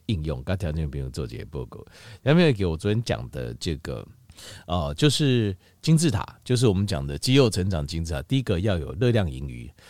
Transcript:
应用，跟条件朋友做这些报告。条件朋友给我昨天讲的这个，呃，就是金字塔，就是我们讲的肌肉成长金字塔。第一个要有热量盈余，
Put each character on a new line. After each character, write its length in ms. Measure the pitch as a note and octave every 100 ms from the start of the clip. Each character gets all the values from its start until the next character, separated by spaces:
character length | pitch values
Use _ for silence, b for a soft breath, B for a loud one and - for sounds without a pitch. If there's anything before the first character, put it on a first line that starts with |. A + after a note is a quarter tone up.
| -
应 160 | F#2
用， 180 | D2+ C2
跟 120 | C#2 F#2
条 140 | D#2+
件 180 | D#2 D2+
朋 120 | C#2
友 100 | C2
做 160 | C2 C#2
这 100 | -
些 80 | -
报 180 | C2+
告。 160 | B1 - - B B B
条 100 | -
件 20 | E3
朋 80 |
友 80 | E3
给 120 | G#2
我 120 | F2+ D#2+
昨 180 | G2+
天 80 | A2
讲 260 | - A1+ B1
的 220 | - A#1+
这 200 | A#1 - C#2
个， 280 | - A#1 - - - B B B -
呃， 280 | F2 D2
就 160 | E2 D3
是 460 | - C#3+ B2 G#2 F#2 b _
金 160 | - D#3+
字 120 | E3
塔， 140 | G2+ - -
就 100 | -
是 120 | A#2+ B2
我 80 |
们 120 | F#2 G2
讲 180 | D2
的 140 | C#2 D2
肌 160 | -
肉 160 | C3+ B2
成 180 | - F#2
长 180 | F2 D2
金 180 | E2+
字 80 | E2
塔。 100 | C#2+
第 160 | - C3+
一 40 |
个 180 | B2 F2
要 180 | G#2+ F2
有 140 | C#2
热 160 | D2 B2
量 180 | A2+ E2+
盈 180 | C2 B1
余， 220 | A#1+ A#1 - B